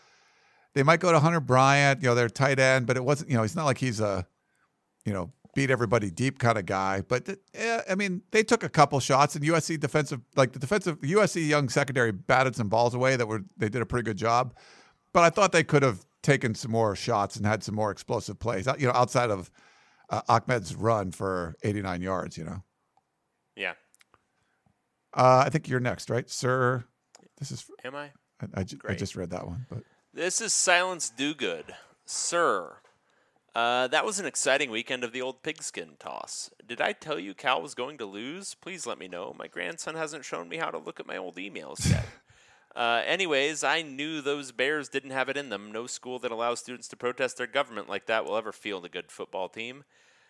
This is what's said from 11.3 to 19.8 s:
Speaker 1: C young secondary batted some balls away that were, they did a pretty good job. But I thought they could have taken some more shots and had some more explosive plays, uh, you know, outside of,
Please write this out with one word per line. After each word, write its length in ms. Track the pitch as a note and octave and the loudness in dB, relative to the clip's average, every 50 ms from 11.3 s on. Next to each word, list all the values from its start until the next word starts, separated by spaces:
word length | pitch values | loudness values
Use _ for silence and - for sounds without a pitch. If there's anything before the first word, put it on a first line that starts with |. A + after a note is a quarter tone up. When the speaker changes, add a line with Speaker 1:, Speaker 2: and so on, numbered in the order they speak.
Speaker 1:
C 140 | - F3 D#3+ | 2 0 0
young 220 | D3+ D3 D3 C#3+ A#2+ | 2 2 2 2 2
secondary 420 | - D3+ C#3+ C3+ C3 C3+ A#2+ A2+ | 2 0 0 2 2 2 2 2
batted 460 | G#2 F#2 - - C3+ B2+ C3 C3 A2+ | 0 -2 0 2 4 4 4 2 0
some 100 | - A2+ | -2 -2
balls 260 | G2 A2 A2+ A#2+ A#2+ B2 | 2 4 4 4 4 2
away 220 | B2 B2+ C3 C3+ | 2 2 2 2
that 120 | A#2+ A#2+ | 2 0
were, 180 | G#2+ A2 G#2+ F#2+ - _ | -2 -2 -6 -6 -8 _
they 140 | - A2+ G#2+ | -4 -4 -2
did 120 | G#2 B2 | -2 -2
a 40 | A2+ | -4
pretty 180 | - - B2 A2+ | -2 -2 -2 -2
good 140 | A#2 G#2+ | -2 -4
job. 360 | F#2 G#2 A2+ A#2 B2 B2+ B2 - - - - - - - _ _ _ _ _ - | -2 0 2 4 2 2 0 -6 -18 -20 -20 -20 -20 -20 _ _ _ _ _ 4
But 100 | F3+ E3+ | 6 6
I 60 | E3+ | 6
thought 240 | D#3+ - G3+ F#3 F#3 | 6 6 4 6 6
they 100 | E3+ D#3 | 4 4
could 200 | - D3+ C#3+ C3+ | 6 4 4 4
have 220 | C3 G#2 F2+ - _ _ _ | 4 2 0 -8 _ _ _
taken 320 | - D3+ C#3 C3 - A#2+ A2 | 2 2 2 4 2 -2 -2
some 160 | - - A#2 | -2 -4 -2
more 240 | A2 A2+ A2+ G#2+ F#2+ | 0 2 2 2 0
shots 400 | - - B2 A#2 G#2 G2+ F#2+ - | -2 -2 0 0 2 0 0 -2
and 100 | A#2 G2+ | -2 0
had 180 | G2+ A2 G#2 - | 0 0 0 -2
some 100 | - G2 | -4 -4
more 160 | G#2+ G#2+ G#2 | -2 -2 -2
explosive 460 | F#2+ - - - B2 A2 - - G2+ - | -4 -6 -6 -4 -4 -4 -4 -6 -10 -8
plays, 280 | - A2 A2 F#2+ F#2+ | -4 -4 -4 -2 -2
uh, 80 | C3 C#3 | -2 -2
you 80 | D3 C#3+ | 0 0
know, 60 | B2 B2 | 2 4
outside 380 | B2 B2 - - B2+ A#2+ A#2 | 4 2 4 2 0 2 2
of, 180 | G#2 F#2+ E2+ - _ _ _ _ _ _ | 0 -2 -4 -12 _ _ _ _ _ _